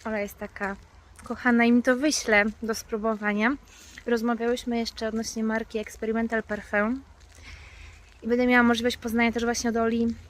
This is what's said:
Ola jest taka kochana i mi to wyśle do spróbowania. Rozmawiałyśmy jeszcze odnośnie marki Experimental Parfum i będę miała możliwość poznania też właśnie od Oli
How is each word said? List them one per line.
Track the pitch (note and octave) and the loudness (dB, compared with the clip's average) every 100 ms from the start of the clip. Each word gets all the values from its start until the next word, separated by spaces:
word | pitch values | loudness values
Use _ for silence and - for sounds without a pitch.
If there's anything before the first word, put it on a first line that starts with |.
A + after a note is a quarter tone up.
Ola | A3 G#3+ | -6 -6
jest | G3+ - | -6 -8
taka | G#3 - G3 G3 - - - - | -14 -8 -8 -8 -14 -20 -20 -18
kochana | - A#3 B3 A#3 | -12 -2 2 4
i | A#3 | 6
mi | A#3+ | 4
to | B3 B3+ | 4 2
wyśle | D4+ - - G#3 G#3+ G#3+ | 2 0 2 2 2 -2
do | A3 | -6
spróbowania. | A3 - A3 A3 G#3 G#3 G#3 A3+ C#4+ - - - - - | -6 -6 -4 -2 -2 -2 0 0 -2 -8 -20 -20 -12 -2
Rozmawiałyśmy | A#3 A#3 A#3 A#3 B3 B3 A#3 | 0 0 -2 -2 -2 -2 -4
jeszcze | A3+ - A3 | -4 -6 -6
odnośnie | A3 A3 A3+ | -4 -6 -4
marki | A3 A3 A3+ A3 | -2 -2 -4 -8
Experimental | G#3+ - A3 A3+ A3+ A3 | -8 -8 -4 -2 0 -2
Parfum | G#3+ G#3+ - G#3 G#3 C4 - - - - - - - - - - - - | -4 -8 -2 0 0 -2 -8 -20 -20 -20 -20 -20 -20 -20 -20 -20 -20 -10
i | A3 | -2
będę | A#3+ B3 | 2 6
miała | B3 | 6
możliwość | A#3 A#3 A#3+ - | 6 4 0 -2
poznania | A#3 A#3 A#3 | -2 0 0
też | A#3 | 0
właśnie | A#3 A#3 A#3+ | -2 -2 0
od | A3+ | 0
Oli | A3+ A#3 A#3 A3+ - | 0 2 0 -2 -10